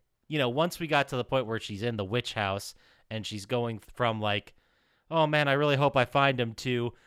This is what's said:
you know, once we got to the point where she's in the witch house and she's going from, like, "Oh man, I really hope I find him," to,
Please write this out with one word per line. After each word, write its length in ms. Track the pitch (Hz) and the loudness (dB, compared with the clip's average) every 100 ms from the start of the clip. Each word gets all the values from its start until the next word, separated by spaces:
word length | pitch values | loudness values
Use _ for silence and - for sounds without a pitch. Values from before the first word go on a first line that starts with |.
| _ _ _ | _ _ _
you 100 | 151 | -2
know, 120 | 123 | 0
once 300 | 127 170 - | 0 -2 -2
we 60 | 165 | 0
got 220 | 143 135 | 0 2
to 60 | 131 | -4
the 60 | |
point 240 | 120 135 110 | -2 -2 0
where 120 | 110 | -6
she's 220 | - 101 | -6 -6
in 160 | 117 113 | -4 -4
the 80 | 95 | -2
witch 280 | 120 - | -4 -4
house 420 | 113 101 98 - - _ _ _ | -2 -2 -2 -6 -16 _ _ _
and 160 | 110 101 | -10 -8
she's 220 | 107 98 | -10 -4
going 320 | 123 120 107 - - | -2 -2 -6 -12 -2
from, 260 | 120 110 | -2 0
like, 320 | 107 104 - _ _ _ _ _ _ | -2 -2 -4 _ _ _ _ _ _
"Oh 160 | 165 151 | 0 2
man, 220 | 151 143 | 2 2
I 60 | |
really 240 | 139 147 139 | 2 4 4
hope 200 | 143 139 | 4 4
I 80 | 120 | 2
find 340 | 143 139 127 | 4 2 2
him," 140 | 117 110 | -2 -4
to, 360 | 131 120 120 - | -2 -2 -2 -8